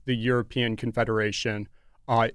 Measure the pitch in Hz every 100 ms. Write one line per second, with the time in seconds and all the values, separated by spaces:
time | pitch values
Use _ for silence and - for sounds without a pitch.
0 | - 120 120 123 - 131 117 113 120 120
1 | 113 110 107 101 117 107 101 - _ _
2 | - 117 113